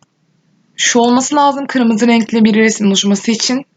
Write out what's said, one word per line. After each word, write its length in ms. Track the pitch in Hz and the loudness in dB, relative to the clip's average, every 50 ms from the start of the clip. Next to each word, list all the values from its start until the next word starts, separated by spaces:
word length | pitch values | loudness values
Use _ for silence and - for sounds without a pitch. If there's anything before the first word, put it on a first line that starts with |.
| - _ _ _ _ _ _ _ _ _ _ _ _ _ _ - | -12 _ _ _ _ _ _ _ _ _ _ _ _ _ _ -6
şu 180 | - - - 240 | -4 -2 0 2
olması 360 | 233 240 247 254 254 - 294 | 2 2 2 0 0 -2 0
lazım 320 | 294 285 285 269 277 277 262 | 0 0 0 0 -2 -8 -6
kırmızı 400 | - 262 247 226 233 208 240 240 | -4 -2 0 0 0 0 2 2
renkli 380 | 233 233 220 - - 233 220 | 2 2 0 -2 0 2 2
bir 100 | 220 208 | 2 4
resim 320 | 220 220 220 220 - 214 196 | 2 2 0 0 0 0 0
oluşması 440 | 196 190 - 202 202 196 - - | 0 0 0 0 -2 0 -2 -4
için. 340 | 226 - - - 247 269 277 - _ | -4 -2 -2 -4 -4 -4 -6 -10 _